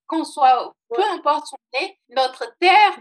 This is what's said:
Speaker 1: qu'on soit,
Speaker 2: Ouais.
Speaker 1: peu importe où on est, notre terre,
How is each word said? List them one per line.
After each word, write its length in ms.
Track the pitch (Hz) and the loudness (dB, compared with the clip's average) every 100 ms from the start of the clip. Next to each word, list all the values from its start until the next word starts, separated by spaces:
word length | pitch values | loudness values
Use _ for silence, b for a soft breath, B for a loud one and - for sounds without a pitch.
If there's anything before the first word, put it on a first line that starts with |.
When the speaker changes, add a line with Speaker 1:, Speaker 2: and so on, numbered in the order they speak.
| - | -8
Speaker 1:
qu'on 180 | 320 285 | -6 -6
soit, 420 | - 262 247 - _ - | 0 2 2 -2 _ -12
Speaker 2:
Ouais. 80 | 233 | -4
Speaker 1:
peu 60 | 415 | -4
importe 420 | 330 294 302 - | -2 -2 -4 -6
où 20 | 269 | -20
on 240 | _ 254 | _ -8
est, 180 | 381 - _ | -8 -12 _
notre 440 | 247 254 - 226 - | -4 -4 -4 -14 -2
terre, 400 | 359 381 415 359 | 2 4 4 0